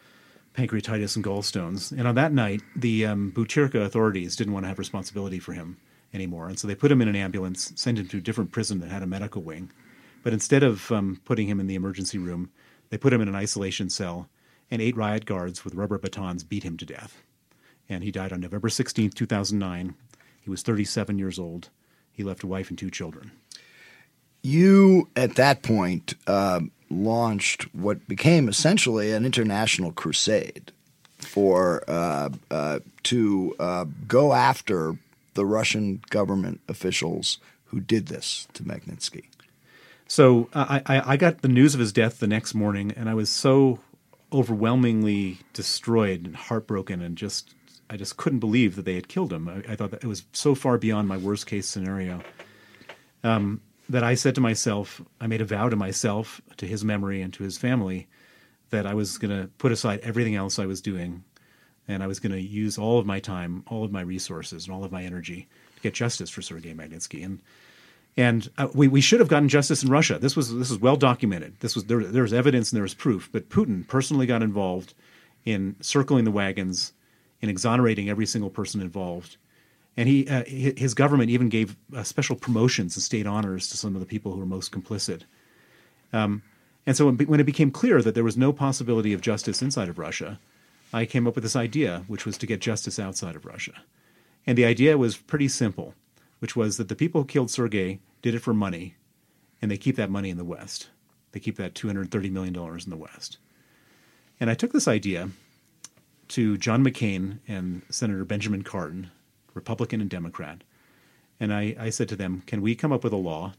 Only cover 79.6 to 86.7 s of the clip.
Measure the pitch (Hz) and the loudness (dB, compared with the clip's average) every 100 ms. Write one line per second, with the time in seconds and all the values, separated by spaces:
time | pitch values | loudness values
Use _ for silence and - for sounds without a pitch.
79.6 | _ _ _ - 123 139 139 135 120 135 | _ _ _ 0 4 4 4 -2 -4 -2
80.6 | 135 131 131 107 143 143 117 120 120 110 | -2 0 0 2 4 4 4 4 2 2
81.6 | 101 107 - 131 104 - 143 123 - 113 | -2 -4 -14 -12 -6 -2 -2 -2 0 2
82.6 | 127 - 90 98 - 113 104 104 101 95 | 2 2 -2 -4 -4 -2 -2 -2 -2 -4
83.6 | - - 107 92 92 107 101 95 92 95 | -6 -6 -6 -6 -6 -6 -6 -6 -6 -6
84.6 | - 95 - 104 - 82 - _ _ _ | -8 -10 -8 -6 -6 -8 -12 _ _ _
85.6 | _ _ _ _ _ 113 107 104 - _ | _ _ _ _ _ 0 0 0 -6 _
86.6 | _ | _